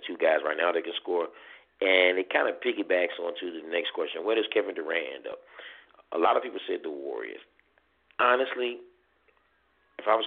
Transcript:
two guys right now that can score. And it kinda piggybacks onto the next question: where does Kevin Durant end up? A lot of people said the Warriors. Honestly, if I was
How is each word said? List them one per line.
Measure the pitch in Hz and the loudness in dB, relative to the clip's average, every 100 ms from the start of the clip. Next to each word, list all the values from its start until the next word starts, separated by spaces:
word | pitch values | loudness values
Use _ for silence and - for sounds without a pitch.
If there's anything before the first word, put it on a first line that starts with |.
| - | -6
two | 85 | 0
guys | 82 76 | 4 4
right | 73 76 | 2 0
now | 87 | 2
that | 85 | 2
can | 82 82 | -2 -6
score. | - 90 82 - - - _ _ | -2 -2 -2 -8 -20 -20 _ _
And | 98 92 90 92 | 4 6 6 4
it | 92 | 0
kinda | 147 135 | 0 0
piggybacks | - 123 107 92 90 87 - | 0 -2 -2 0 2 2 -2
onto | 85 - 90 82 | -6 -6 -8 -10
the | 80 | -4
next | 85 - | -2 -2
question: | - 78 82 | -4 -4 -4
where | 95 113 | 0 0
does | 107 | 2
Kevin | 110 98 87 | 0 0 -4
Durant | 78 82 69 69 | -4 -2 -4 -8
end | 60 | -10
up? | - - - - - - _ _ | -12 -16 -20 -20 -20 -20 _ _
A | 82 | 2
lot | 90 123 | 4 4
of | |
people | 127 - - | 0 -8 -6
said | 92 | -4
the | 82 | -4
Warriors. | 71 69 58 57 - - _ _ _ _ _ _ - | -8 -6 -6 -8 -12 -18 _ _ _ _ _ _ 2
Honestly, | 123 127 131 127 123 120 - _ _ _ _ _ _ _ _ _ _ - | 4 4 2 -2 -4 -4 -14 _ _ _ _ _ _ _ _ _ _ -6
if | 104 | 2
I | |
was | 110 | 2